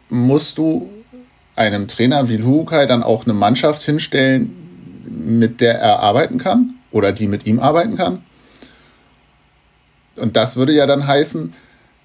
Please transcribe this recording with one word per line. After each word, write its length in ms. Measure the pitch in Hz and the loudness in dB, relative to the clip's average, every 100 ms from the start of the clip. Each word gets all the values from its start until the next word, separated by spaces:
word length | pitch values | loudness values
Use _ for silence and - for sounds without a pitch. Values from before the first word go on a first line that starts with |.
| - | -6
musst 500 | 120 123 147 156 - | 0 2 2 -2 -4
du 320 | 160 170 185 208 233 247 - _ _ | -2 -2 -6 -18 -20 -20 -20 _ _
einem 320 | - 107 101 98 | -4 -2 -2 -6
Trainer 420 | - 123 143 123 | -2 0 2 0
wie 100 | 107 | -2
Luhukai 480 | 120 151 156 156 131 | 0 0 0 0 2
dann 180 | 120 | 0
auch 200 | 113 110 120 | 0 -2 0
eine 80 | |
Mannschaft 480 | 104 101 147 151 151 | 0 2 2 0 -2
hinstellen, 760 | - 151 - 143 131 131 - - - - - - - | -2 -4 -2 0 2 2 -2 -8 -20 -20 -20 -20 -16
mit 540 | - 78 117 113 - | -10 -2 2 0 2
der 180 | 120 113 | 0 2
er 220 | 110 104 | 2 2
arbeiten 380 | 104 120 170 254 | 2 2 0 -2
kann 360 | 190 226 247 - _ | 0 2 0 -4 _
oder 220 | 110 101 | -2 0
die 160 | 98 104 | -2 -4
mit 180 | 104 110 | -4 -2
ihm 140 | 117 | 0
arbeiten 360 | 135 160 196 - | 2 2 0 -2
kann. 260 | 170 180 _ _ _ _ - _ _ _ _ _ _ _ _ _ _ _ _ _ _ - | -4 -4 _ _ _ _ -20 _ _ _ _ _ _ _ _ _ _ _ _ _ _ -8
Und 200 | 110 110 | -2 0
das 200 | 113 127 | -2 0
würde 160 | 131 | 2
ja 140 | 151 139 | 2 2
dann 200 | 139 143 | 0 2
heißen, 460 | 143 160 165 165 - _ _ _ _ | 0 0 -6 -10 -14 _ _ _ _